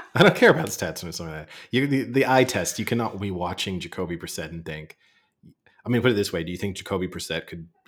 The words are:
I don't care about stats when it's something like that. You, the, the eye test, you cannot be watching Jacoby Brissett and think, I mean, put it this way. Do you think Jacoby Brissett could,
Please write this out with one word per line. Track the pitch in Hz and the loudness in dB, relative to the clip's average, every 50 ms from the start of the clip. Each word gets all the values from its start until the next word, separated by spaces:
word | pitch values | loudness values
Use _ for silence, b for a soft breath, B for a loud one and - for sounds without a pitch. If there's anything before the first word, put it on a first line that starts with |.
| - - - | -8 0 4
I | 151 180 | 6 6
don't | 190 - | 6 6
care | - 254 220 | 8 8 6
about | - 165 156 | 6 6 2
stats | - - - 101 82 80 - - | -4 -4 -4 -6 -6 -6 -6 -8
when | 85 | -10
it's | 80 - | -8 -8
something | 85 80 78 | -8 -10 -10
like | 78 78 | -10 -12
that. | - B B B B | -14 B B B B
You, | B 127 139 | B 0 0
the, | 143 139 135 117 | 2 0 0 -2
the | 113 120 135 131 | 0 0 2 4
eye | 127 131 131 131 | 6 6 6 6
test, | 123 - 101 85 - - - | 4 2 -2 -2 -2 -4 -4
you | 107 | -4
cannot | - 120 117 113 110 - 95 | -2 0 0 -2 -2 -4 -6
be | 104 101 | -6 -4
watching | 92 87 87 87 95 - - 104 95 87 | -4 -4 -4 -4 -4 -4 -4 -4 -4 -6
Jacoby | 82 85 - - 92 82 87 | -6 -8 -6 -6 -6 -6 -6
Brissett | 82 - 85 - - 82 80 | -8 -10 -10 -10 -8 -8 -8
and | 85 82 82 | -10 -10 -10
think, | 82 78 78 78 - - _ _ _ _ _ _ _ _ _ _ - _ _ _ b b b b | -10 -10 -10 -12 -14 -18 _ _ _ _ _ _ _ _ _ _ -20 _ _ _ b b b b
I | 117 | 0
mean, | 120 117 123 | 2 4 4
put | 127 | 4
it | 113 | 4
this | 101 98 - - | 4 2 0 -2
way. | 85 82 | -4 -4
Do | 87 90 | -4 -6
you | 87 | -4
think | - 98 90 | -4 -6 -6
Jacoby | - - - 98 92 92 90 | -6 -6 -4 -4 -2 -2 -4
Brissett | - 90 - - - - - | -6 -8 -8 -6 -6 -6 -6
could, | - - 165 - - _ _ _ | -8 -12 -14 -14 -14 _ _ _